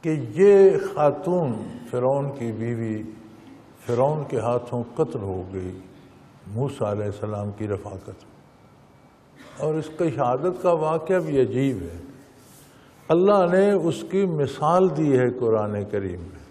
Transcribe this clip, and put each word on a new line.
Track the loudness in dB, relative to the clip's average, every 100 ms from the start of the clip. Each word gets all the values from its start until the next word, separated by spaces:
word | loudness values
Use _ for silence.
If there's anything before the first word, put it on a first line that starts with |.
| -2
कि |
ये | -2 -4 4 8 10 8 6
खातून, | -2 2 2 2 -2 0 0 -4 -8 -14 -6
फ़िरौन | -2 0 0 -2
की | -6 -6
बीवी, | -4 -4 -4 -4 -6 -8 -14 -20 -20 -20 -20 -20 -18 -4
फ़िरौन | 0 2 0
के | -4 -4
हाथों | -2 -2 -4 -6 -6 -4
कत्ल | -4 -2
हो | -6 -6 -8
गई | -8 -10 -12 -18 -20 -20 -20 -20 -20 -12
मूसा | -6 -6 -4 -4
अलैहिस्सलाम | -4 -6 -6 -8 -6 -8
की | -8 -6
रफ़ाकत | -6 -6 -14 -16 -18
में। | -20 -20 -20 _ -20 _ _ _ -20 _ _ -20 -20 -8 -4
और | -4
इसकी | -6 -4 -4
शहादत | 0 0 0 -2 -2
का | 0
वाक़या | 2 2 -2 0 0
भी | 2 2
अजीब | 2 2 0 -2
है। | -8 -12 -16 -20 -20 -20 -20 -20 -20 -20 -20 -20 0
अल्लाह | 4 6 4 4
ने | 4 4
उसकी | 2 0 -4 -4 0 0
मिसाल | 0 -2 -2 2 4 4
दी | 2 2
है | 4 2
कुरान | 0 0 2 0 -4
करीम | -4 -4 -4 -8
में | -12 -18 -20